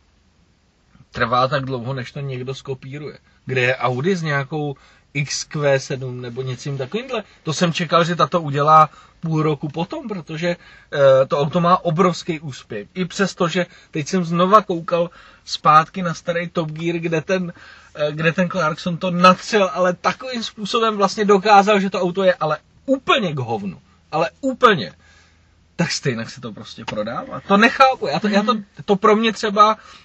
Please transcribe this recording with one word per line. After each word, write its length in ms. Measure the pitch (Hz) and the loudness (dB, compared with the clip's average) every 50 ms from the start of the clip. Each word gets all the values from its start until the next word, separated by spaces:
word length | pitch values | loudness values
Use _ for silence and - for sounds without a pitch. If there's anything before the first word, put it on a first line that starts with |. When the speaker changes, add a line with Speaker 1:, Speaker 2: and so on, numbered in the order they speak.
| _ _ _ _ _ _ _ _ _ _ _ _ _ _ _ _ _ _ _ _ - _ | _ _ _ _ _ _ _ _ _ _ _ _ _ _ _ _ _ _ _ _ -20 _
Speaker 1:
trvá 360 | - - 123 113 123 123 127 | -8 -6 -4 0 0 0 0
tak 180 | 127 151 139 131 | 0 0 -4 -4
dlouho, 280 | 127 135 123 113 123 135 | -4 -6 -6 -6 -6 -8
než 180 | 131 120 - | -8 -10 -12
to 80 | - 147 | -10 -10
někdo 340 | 143 139 131 123 127 127 135 | -10 -8 -8 -10 -8 -10 -10
skopíruje. 640 | - - - 135 - - 135 135 147 151 135 - - _ _ _ _ - | -12 -10 -12 -12 -12 -12 -16 -14 -14 -14 -14 -16 -18 _ _ _ _ -8
Kde 160 | - 127 131 | -4 -2 0
je 140 | 123 123 127 | 0 0 0
Audi 400 | - - 123 127 123 139 185 202 | 0 -2 -2 -2 0 0 0 0
s 60 | 175 160 | 0 -2
nějakou 520 | 156 143 139 135 131 160 151 147 147 139 _ _ _ _ _ _ _ - | -2 -2 -2 -4 -4 -6 -6 -6 -6 -8 _ _ _ _ _ _ _ -6
X 300 | 139 143 135 - - - | -6 -6 -4 -6 -8 -10
Q 360 | - - 156 147 143 139 135 | -8 -6 -2 2 2 2 2
sedm 420 | 131 - 147 131 131 127 123 123 | 0 -4 -8 -8 -8 -8 -10 -10
nebo 200 | 123 120 117 127 | -10 -10 -8 -8
něčím 360 | 135 131 127 120 - 147 139 | -6 -6 -8 -8 -8 -8 -6
takovýmhle? 460 | 135 131 127 - 220 254 277 254 220 196 _ _ _ - | -6 -6 -6 -6 -8 -6 -6 -8 -8 -8 _ _ _ -8
To 100 | 160 147 | -6 -2
jsem 200 | - 180 170 156 | 0 0 0 0
čekal, 300 | - 175 147 170 165 170 | -2 -2 0 2 2 2
že 120 | 160 180 | 2 2
tato 260 | 156 160 147 - 175 | 0 0 0 0 -2
udělá 480 | 165 147 139 147 143 151 156 156 156 147 - - - _ _ _ | -2 -2 -2 0 4 6 8 6 6 4 0 -14 -20 _ _ _
půl 240 | - 160 160 156 151 | -6 -4 -2 0 0
roku 260 | 156 151 139 - 151 | 0 -2 -2 -4 -8
potom, 380 | 139 156 170 - - 320 294 | -6 -6 -6 -6 -6 -10 -8
protože, 480 | 220 208 185 151 - 160 151 170 175 175 - - - - - _ - - | -8 -10 -10 -10 -10 -8 -4 -4 -4 -4 -4 -8 -20 -20 -20 _ -6 0
eh, 320 | 143 139 135 135 131 135 | 4 6 6 8 6 4
to 120 | 127 - 143 | 2 2 -2
auto 200 | 143 143 - 175 | 0 0 0 0
má 160 | 170 170 185 | 2 4 2
obrovský 640 | - - 175 160 160 190 180 165 - - - 160 147 | 2 2 0 2 2 2 2 2 -2 -6 -6 -6 -6
úspěch. 480 | 160 151 127 - - - 120 104 104 - - | -6 -12 -12 -12 -14 -10 -10 -10 -10 -10 -8
I 120 | - 180 | -6 -6
přesto, 420 | 170 - - 202 180 - - 185 | -6 -2 -2 -2 -2 -2 -2 -2
že 180 | 165 156 185 175 - - - - _ | -2 0 -2 -4 -4 -6 -20 -18 _
teď 160 | - 156 147 | -8 -8 -6
jsem 160 | - 185 190 175 | -2 -2 -2 -2
znova 360 | 160 175 170 180 185 202 214 | 0 0 0 2 4 4 4
koukal 480 | 202 - 185 165 165 - 175 170 175 170 - - - - - _ _ | 4 2 -6 -6 -4 -4 -2 -2 -2 -4 -6 -18 -20 -20 -20 _ _
zpátky 560 | - - - - 156 151 156 160 - - 190 | -14 -10 -2 2 4 4 4 4 2 -4 -6
na 120 | 180 170 160 | -6 -6 -6
starý 360 | - - - 170 170 175 170 | -8 -6 -6 -4 -4 -4 -4
Top 220 | - 180 165 156 | -4 -4 -4 -4
Gear, 240 | 156 156 165 170 170 | -6 -6 -4 -4 -4
kde 240 | 170 165 170 165 156 | -2 -2 -2 -2 -2
ten, 320 | 151 - 190 185 180 175 175 - - - - - - - - | -2 0 -2 -2 -2 -6 -10 -14 -18 -20 -20 -20 -20 -16 -8
eh, 160 | - 147 151 | -4 -4 -4
kde 200 | 151 156 160 165 | -2 0 0 0
ten 180 | 156 - 185 170 | 2 0 -2 -2
Clarkson 480 | 180 185 165 156 139 - - 180 170 | 0 -2 -2 -2 -2 -4 -6 -6 -4
to 140 | 156 - 185 | -4 -4 -2
natřel, 580 | 170 175 180 185 185 - - - 233 208 196 180 - | 0 6 6 6 6 6 2 0 2 2 2 2 2
ale 200 | 180 180 180 180 | 0 0 0 0
takovým 500 | - - - 180 - - 262 254 233 220 | 0 -2 -2 -2 -4 -8 -8 -8 -8 -8
způsobem 540 | - - - 214 196 - 233 226 226 214 | -10 -10 -10 -8 -2 0 0 0 0 2
vlastně 280 | 202 202 190 - 220 214 | 2 0 0 2 0 2
dokázal, 540 | 196 208 196 185 214 208 196 196 208 214 196 | 4 4 4 6 6 6 6 8 6 4 2
že 100 | 190 196 | 2 0
to 120 | - 190 | -2 -2
auto 220 | 185 175 170 190 196 | -2 -2 -2 2 2
je 100 | 185 175 | 2 2
ale 220 | - 156 151 151 - _ _ _ _ - | 2 0 -4 -4 -6 _ _ _ _ -2
úplně 480 | - 269 277 - - 349 277 214 170 147 | -2 -2 0 2 0 0 2 2 -2 -4
k 60 | 143 | -4
hovnu. 380 | 123 110 117 107 98 98 78 - _ _ _ _ _ - | -6 -4 -6 -6 -6 -8 -12 -14 _ _ _ _ _ -6
Ale 180 | - 156 160 - - _ | -2 -2 -2 -2 -4 _
úplně. 520 | - 262 247 - - - 208 151 107 - - _ _ _ _ _ _ _ _ _ _ _ _ _ _ _ _ | -6 -6 -2 4 4 4 4 4 -2 -8 -12 _ _ _ _ _ _ _ _ _ _ _ _ _ _ _ _
Tak 160 | - 170 - | -4 -4 -4
stejně 340 | - - - 147 117 110 113 | -4 -6 -4 -4 -4 -4 -8
se 160 | 113 - - | -12 -14 -14
to 100 | 127 120 101 | -14 -14 -14
prostě 320 | 104 110 - - - 113 | -16 -18 -18 -18 -16 -12
prodává. 540 | - - 107 104 110 123 165 - - - - - | -10 -8 -6 -6 -6 -6 -10 -10 -10 -14 -10 -2
To 100 | - 196 | 2 4
nechápu. 500 | 202 220 262 - - 262 262 262 - 220 | 4 4 4 4 4 4 4 4 0 -4
Já 120 | 202 165 175 | -4 -4 -2
to, 80 | - | -2
já 160 | 208 208 202 208 | 0 0 0 2
to, 100 | 240 240 | 0 -2
Speaker 2:
Mhm. 100 | 220 202 _ _ - - | -4 -4 _ _ -8 -2
Speaker 1:
to 100 | - 208 | 0 0
pro 200 | 190 - 214 214 | 2 4 4 4
mě 180 | 214 226 226 214 | 4 2 0 -2
třeba, 440 | - - 214 196 214 208 214 220 - - - - - | -2 -4 -2 4 4 4 4 4 -2 -6 -20 -20 -20